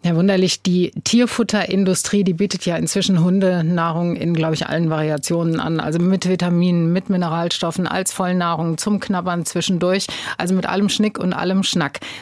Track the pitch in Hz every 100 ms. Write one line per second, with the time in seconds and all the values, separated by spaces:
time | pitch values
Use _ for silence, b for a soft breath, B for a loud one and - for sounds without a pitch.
0 | 170 165 190 190 185 - 190 180 180 -
1 | - 233 240 - 233 214 180 190 190 180
2 | - 202 196 165 202 180 185 170 165 202
3 | 185 180 175 196 190 180 160 175 165 165
4 | 175 170 165 165 160 160 - 156 165 156
5 | 156 151 - 170 165 160 - 160 151 165
6 | 175 190 180 185 175 175 180 175 165 175
7 | - 185 175 160 170 - 170 165 175 180
8 | 185 - 185 180 175 160 165 160 214 202
9 | - 185 175 185 160 175 170 180 175 190
10 | - B B B 175 185 - 185 202 -
11 | 214 - 185 165 170 190 185 180 147 -
12 | B B